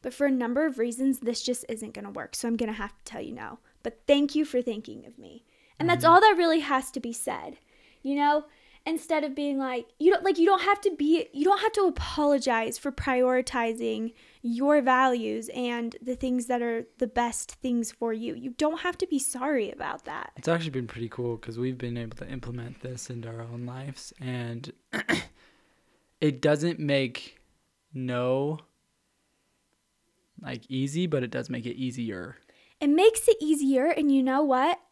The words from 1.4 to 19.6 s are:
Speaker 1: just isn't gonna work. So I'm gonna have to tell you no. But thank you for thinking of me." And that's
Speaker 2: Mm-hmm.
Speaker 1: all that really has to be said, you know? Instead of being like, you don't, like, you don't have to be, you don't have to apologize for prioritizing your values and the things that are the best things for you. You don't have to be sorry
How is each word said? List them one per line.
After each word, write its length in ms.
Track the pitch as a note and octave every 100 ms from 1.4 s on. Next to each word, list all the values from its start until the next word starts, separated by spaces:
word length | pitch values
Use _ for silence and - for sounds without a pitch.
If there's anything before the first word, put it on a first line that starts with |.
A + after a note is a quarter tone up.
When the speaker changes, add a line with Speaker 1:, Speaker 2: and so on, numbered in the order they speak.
Speaker 1:
just 220 | - A#3+ -
isn't 260 | A3 A3
gonna 180 | G#3 G3+
work. 240 | G3+ - -
So 120 | A#3
I'm 80 | A3+
gonna 140 | A3+
have 220 | G#3+ G3 -
to 60 |
tell 180 | - A3+
you 120 | G#3+
no. 260 | A3+ A2 A#3+ _ _
But 200 | A#3 - -
thank 280 | C#4+ C#4+ D4+
you 80 | D4+
for 160 | B3
thinking 440 | B3 G#3+ - G#2+ -
of 120 | -
me." 260 | F#2+ A#3 _ _ _ _
And 100 | E4+
that's 140 | F4
Speaker 2:
Mm-hmm. 100 | D#4+
Speaker 1:
all 80 | F4
that 140 | G#4+ F4
really 220 | E4+ D#4+
has 320 | C#4+ C4+ C4
to 80 | C4
be 140 | A#3
said, 440 | A#3 - - - - _ _ _ _
you 140 | C4+ C#4+
know? 300 | C#4+ D4+ D4+ _ _ _ -
Instead 400 | D#4+ - D#4 D4
of 100 | C#4
being 220 | C#4+ C4+
like, 280 | C4 B3+ - _
you 120 | D#4+
don't, 120 | F#4+
like, 140 | F#4+ D#4+
you 60 | E4+
don't 160 | F#4+
have 180 | F#4+ G4+
to 80 | G4+ D#4
be, 320 | D4 D#4+ -
you 100 | C#4
don't 160 | E4 G4
have 140 | G#4+
to 80 | G#4+
apologize 920 | F#4 - - - D4 C#4+ B3 A3+ A3+ G#3+
for 140 | C#4+
prioritizing 1200 | B3+ - B3+ B3+ B3+ B3+ B3+ A#3 A3+ A#3 A3 A3+ - _ _
your 400 | A#3+ A#3 C#4 D4
values 680 | B3+ B3+ C4 B3 G#3+ A3 A3
and 440 | - A#3+ A#3+ A#3 -
the 140 | A#3 B3
things 300 | C4 B3 A#3+
that 140 | B3
are 240 | A#3+ A3+ A#3+ _
the 80 | B3
best 460 | A#3+ A#3+ - - -
things 300 | C4 A#3+ A3
for 220 | - A3+
you. 200 | A3+ A#3
You 180 | A#3+ B3+
don't 280 | B3 D4+ D#4+
have 180 | F4+ F4
to 60 | F#4
be 140 | C#4+
sorry 500 | - B3 C4+ C#4